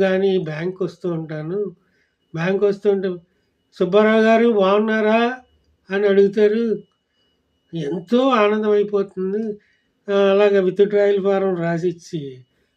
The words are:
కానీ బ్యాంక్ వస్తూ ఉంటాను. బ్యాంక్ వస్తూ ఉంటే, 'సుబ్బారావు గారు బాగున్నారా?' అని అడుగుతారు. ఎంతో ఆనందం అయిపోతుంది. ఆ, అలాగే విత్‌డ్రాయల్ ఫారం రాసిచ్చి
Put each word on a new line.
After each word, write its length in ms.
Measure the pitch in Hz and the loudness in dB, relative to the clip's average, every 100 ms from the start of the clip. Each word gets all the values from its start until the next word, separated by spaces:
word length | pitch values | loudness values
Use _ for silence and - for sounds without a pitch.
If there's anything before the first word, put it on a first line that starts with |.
కానీ 380 | 190 190 196 185 | 0 0 0 0
బ్యాంక్ 440 | 156 151 180 185 | -4 -6 -8 -6
వస్తూ 260 | 180 - 180 | -8 -6 -8
ఉంటాను. 560 | 165 156 156 156 202 196 - _ _ _ _ _ | -6 -8 -10 -8 -6 -8 -12 _ _ _ _ _
బ్యాంక్ 280 | 160 180 196 | -6 -2 0
వస్తూ 280 | 202 202 208 | 0 0 0
ఉంటే, 180 | 196 185 | 0 -2
'సుబ్బారావు 1120 | 175 - _ _ _ _ - 180 202 214 220 | -6 -14 _ _ _ _ -4 0 4 4 4
గారు 260 | 220 226 233 | 4 4 4
బాగున్నారా?' 960 | 208 190 208 220 220 214 226 240 262 - _ _ _ - | 2 2 2 0 0 2 2 0 -4 -16 _ _ _ -8
అని 180 | 196 202 | -2 2
అడుగుతారు. 720 | 196 202 214 208 220 233 208 - _ _ _ _ _ _ _ _ 165 | 4 2 4 2 2 -2 -4 -8 _ _ _ _ _ _ _ _ -8
ఎంతో 520 | 143 180 170 240 269 | -6 -8 -2 0 2
ఆనందం 420 | 233 208 214 214 | 2 2 0 0
అయిపోతుంది. 880 | 208 202 202 196 185 190 208 226 208 _ _ _ _ - | 0 0 -4 -6 -6 -6 -6 -8 -10 _ _ _ _ -4
ఆ, 40 | 196 | 0
అలాగే 440 | 196 196 208 202 | 2 4 4 2
విత్‌డ్రాయల్ 640 | 185 185 202 202 202 202 | 2 2 2 2 2 2
ఫారం 320 | 196 196 190 175 | 0 0 -2 -2
రాసిచ్చి 880 | 170 170 175 165 - 165 139 127 - _ _ | -4 -2 -4 -6 -10 -10 -10 -16 -20 _ _